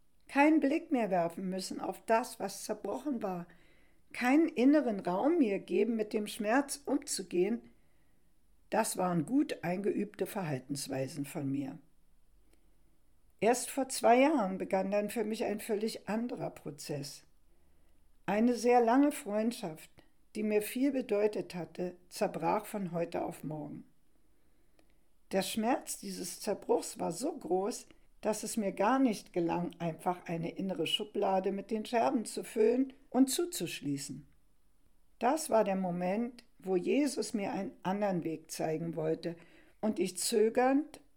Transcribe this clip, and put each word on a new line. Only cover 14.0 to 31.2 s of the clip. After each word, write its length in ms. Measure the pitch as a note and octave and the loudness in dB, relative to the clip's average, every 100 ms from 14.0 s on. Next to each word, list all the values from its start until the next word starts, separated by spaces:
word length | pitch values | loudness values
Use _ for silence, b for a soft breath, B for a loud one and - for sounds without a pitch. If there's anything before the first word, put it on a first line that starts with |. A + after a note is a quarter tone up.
| A3 A#3+ | 6 6
Jahren 380 | C#4 D4+ F#3+ F#3+ | 6 4 0 -2
begann 320 | E3+ F#3+ F#3+ | -2 0 0
dann 200 | G#3 G#3 | -2 -2
für 140 | A#3+ | -2
mich 200 | G#3+ A3 | -2 -2
ein 160 | A3+ G#3+ | -4 -4
völlig 480 | - G3+ A3 - - | -4 -2 -2 -4 -6
anderer 420 | A3 A#3+ A#3+ D#3 | -4 -4 -6 -8
Prozess. 720 | - D#3 D3 - D3 C#3+ - - _ _ _ _ - - - - - | -8 -12 -10 -8 -8 -8 -14 -20 _ _ _ _ -20 -20 -20 -20 -10
Eine 300 | - G#3 A#3+ | -2 2 4
sehr 260 | A#3 A#3+ B3 | 4 4 6
lange 320 | A3+ B3+ D4 | 6 6 4
Freundschaft, 800 | C#4+ G3 G#3 A3 - F3+ D#3+ - - - _ _ | 2 -4 -2 -2 -2 -8 -10 -16 -20 -20 _ _
die 80 | - | -4
mir 200 | G#3+ G#3 | 0 2
viel 280 | G#3 B3+ C#4+ | 0 0 2
bedeutet 640 | C4+ - G3+ G#3+ G3+ F#3 | 2 0 2 2 0 -6
hatte, 420 | F3+ D#3+ - F3+ F3+ - | -8 -8 -6 -6 -8 -16
zerbrach 580 | - G3 E3+ E3 G3 - | -4 -2 0 0 0 -2
von 260 | G#3 F#3 | -6 -4
heute 320 | E3+ E3+ - | -2 -2 -4
auf 200 | - D#3 | -6 -6
morgen. 400 | - D#3 D3+ - - - - - - - _ _ _ _ - - - - - | -8 -8 -10 -14 -16 -20 -20 -20 -20 -20 _ _ _ _ -20 -20 -20 -20 -4
Der 100 | F#3+ | -2
Schmerz 560 | F#3+ A3+ G#3+ C#4+ - - | -2 -2 0 -2 -4 -10
dieses 420 | G3 F#3 F#3 - | -10 -8 -8 -6
Zerbruchs 580 | - F#3+ - E4 - - | -6 -4 0 0 0 -6
war 140 | F3+ | -4
so 200 | - C#4+ | -4 -6
groß, 540 | D4 D#3 F3+ G3+ B3 - b b - | -6 0 0 0 -6 -12 b b -6
dass 220 | G#3 G#3+ | -4 -2
es 140 | G#3+ - | -4 -2
mir 160 | G3 | -2
gar 260 | F#3 G3+ C4+ | 2 2 4
nicht 340 | C4 G3 - | 2 0 -4
gelang, 380 | F3+ E3+ F3 F3 - | -2 0 0 -4 -4
einfach 480 | E3+ D#3+ F#3 F3+ - | -6 -2 -4 -4 -4
eine 240 | E3 E3 | -4 -4
innere 360 | - F#3+ F3 D#3+ | -4 -4 -2 -2
Schublade 680 | - G#3+ G#3 | -2 -2 -2